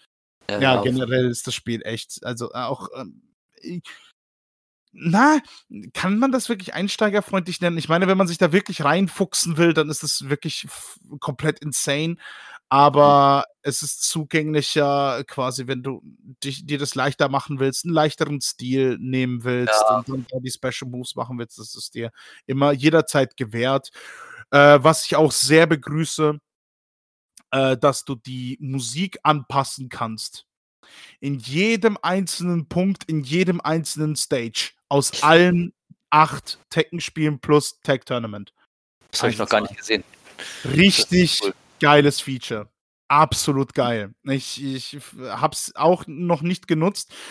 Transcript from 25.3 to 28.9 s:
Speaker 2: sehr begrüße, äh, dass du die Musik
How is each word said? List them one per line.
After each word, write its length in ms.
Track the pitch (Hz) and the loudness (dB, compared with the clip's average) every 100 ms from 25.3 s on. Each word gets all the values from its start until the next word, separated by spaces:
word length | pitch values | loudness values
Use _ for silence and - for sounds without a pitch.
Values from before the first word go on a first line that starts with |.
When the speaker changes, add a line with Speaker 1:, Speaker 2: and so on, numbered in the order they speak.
Speaker 2:
sehr 360 | - 131 160 165 | 2 4 6 6
begrüße, 720 | 156 - 151 156 - 151 147 _ _ _ _ _ _ _ _ _ _ _ | 2 -2 -4 -4 0 0 -2 _ _ _ _ _ _ _ _ _ _ _
äh, 260 | 135 135 123 | 0 2 2
dass 280 | 147 127 - | 2 0 -6
du 100 | 127 | -10
die 420 | 127 127 123 135 | -12 -10 -10 -10
Musik 580 | 135 135 113 | -8 -6 -6